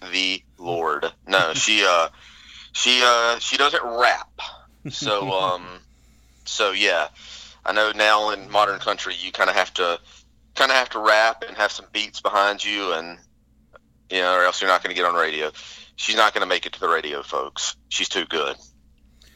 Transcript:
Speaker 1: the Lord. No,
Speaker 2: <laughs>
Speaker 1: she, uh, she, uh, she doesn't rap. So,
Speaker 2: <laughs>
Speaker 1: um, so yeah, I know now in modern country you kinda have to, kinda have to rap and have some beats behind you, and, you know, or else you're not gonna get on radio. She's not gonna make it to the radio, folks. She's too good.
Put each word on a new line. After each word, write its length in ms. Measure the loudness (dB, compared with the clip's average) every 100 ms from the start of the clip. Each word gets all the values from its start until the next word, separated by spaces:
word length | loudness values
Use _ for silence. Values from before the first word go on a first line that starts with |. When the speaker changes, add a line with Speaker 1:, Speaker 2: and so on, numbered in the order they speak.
| -6
Speaker 1:
the 320 | -4 -2 -4 _ -12
Lord. 480 | -6 -2 -2 -2 -4 -10 -2
No, 280 | 2 2
Speaker 2:
<laughs> 20 | 0
Speaker 1:
she, 280 | 0 2
uh, 260 | 4 4 2 -4 -20 -20 -20 -20 -12
she, 280 | -2 2 4
uh, 360 | 4 4 2 0
she 180 | -2 0
doesn't 260 | 0 0
rap. 580 | -4 2 2 2 -4 -14 -16 -16 -20 _ -12
So, 420 | -8 -2 -2 -2
Speaker 2:
<laughs> 80 | -2
Speaker 1:
um, 260 | 0 -2 -8 -18 -20 _ _ _ _ _ -8
so 260 | -2 0
yeah, 360 | 2 2 2 0 -6 -20 -20 -20 -8 -2
I 60 |
know 200 | 2 2 2
now 360 | 4 4 2
in 200 | -4 -2
modern 280 | 2 2 0
country 360 | -4 -4 -6 -8
you 120 | -8
kinda 220 | -2 2
have 200 | 2 0 0
to, 240 | -2 -2 -6 -20 _ _ _ 0
kinda 180 | 2
have 160 | 2 0
to 100 | 0
rap 440 | 2 4 4 0 -8
and 100 | -2
have 140 | -2
some 140 | -4 -10
beats 280 | -6 -6 -4
behind 420 | -2 2 2 0
you, 300 | -4 -4 -2
and, 240 | -4 -6 -14 _ _ _ _ _ -20 _ _ -6
you 80 | -2
know, 160 | 2 4
or 80 |
else 160 | 2 2
you're 100 | 2
not 140 | 2
gonna 120 | 0 0
get 100 | 0
on 100 | 2
radio. 360 | 0 -2 -6 -8 -16 -20 -20 -8
She's 200 | -2 4
not 180 | 4
gonna 120 | 2 0
make 200 | 0 -2
it 80 |
to 60 | -4
the 100 | 0
radio, 340 | 0 -2 -6
folks. 520 | -6 -6 -6 -6 -8 -8 -8
She's 220 | -6 -4
too 160 | -4 -4
good. 300 | -4 -4 -6 -14 _ _ _ _ _ _